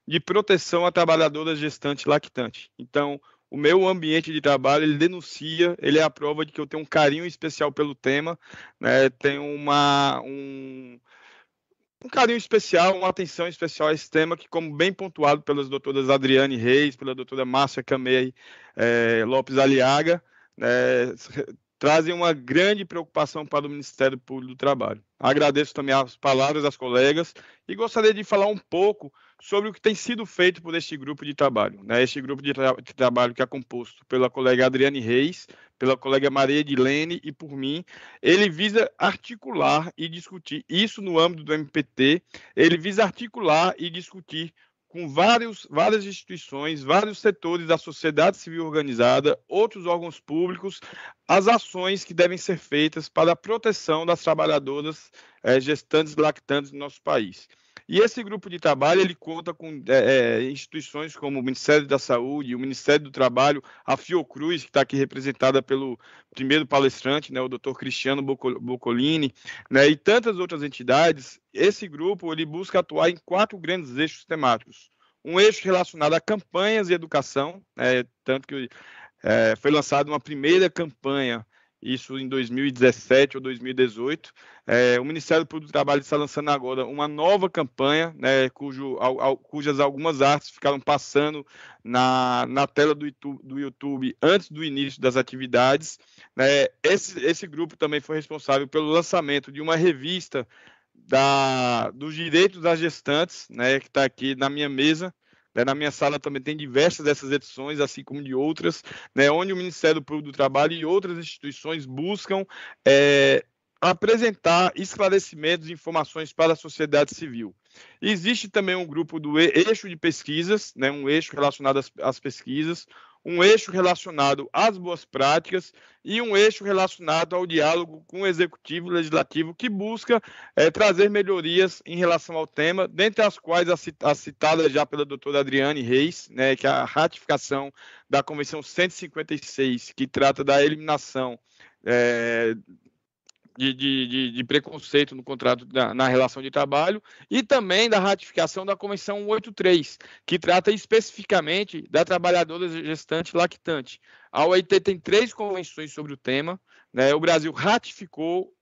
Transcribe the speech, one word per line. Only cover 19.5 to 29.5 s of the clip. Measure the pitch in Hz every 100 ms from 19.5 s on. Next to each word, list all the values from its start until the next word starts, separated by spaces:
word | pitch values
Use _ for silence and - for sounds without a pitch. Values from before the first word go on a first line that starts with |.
| 135
Aliaga, | 135 135 127 147 160 170 - _ _ -
né, | 120 123 127 127 123 - - 147 - - _ -
trazem | 139 160 160
uma | 175 170
grande | 147 123 151 196 208
preocupação | 185 170 160 156 147 156 151
para | 147 147
o |
Ministério | 143 131 - 135 131
Público | - 131 127 127
do |
Trabalho. | 143 131 104 107 _ -
Agradeço | 117 147 147 139 147
também | - 139 135
as | 123 -
palavras | 139 131 139 151
das | 143 -
colegas | 127 123 139 156 165 - - _ -
e | 202
gostaria | 226 226 214
de | 208
falar | 202 202 202
um | 208
pouco | - 170 202 208 143 - _ _
sobre | -